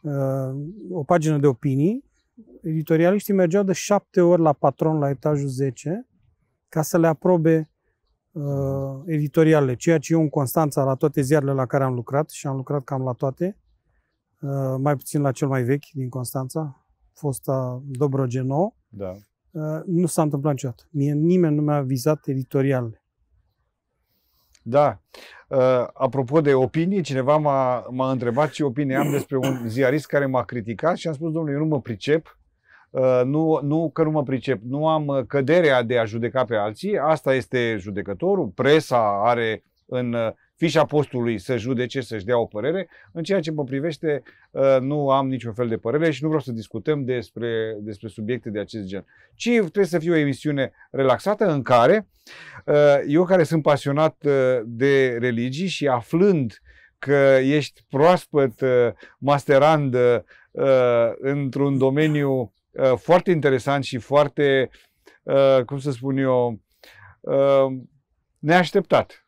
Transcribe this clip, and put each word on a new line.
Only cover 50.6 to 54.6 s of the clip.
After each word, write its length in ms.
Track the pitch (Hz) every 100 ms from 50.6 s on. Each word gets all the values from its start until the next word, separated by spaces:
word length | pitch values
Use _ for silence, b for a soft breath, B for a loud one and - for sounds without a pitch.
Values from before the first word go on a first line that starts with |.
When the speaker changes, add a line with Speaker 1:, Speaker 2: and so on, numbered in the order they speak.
| 127 b b
Speaker 2:
relaxată 600 | 135 135 120 190 208 208
în 120 | 147
care, 460 | 123 123 123 208 202 _ B B B B -
uh, 80 | 147 147 143 123
eu 180 | 147
care 180 | 180 185
sunt 200 | 160 165
pasionat, 540 | 156 143 143 139 160 -
uh, 80 | 147 139 131 127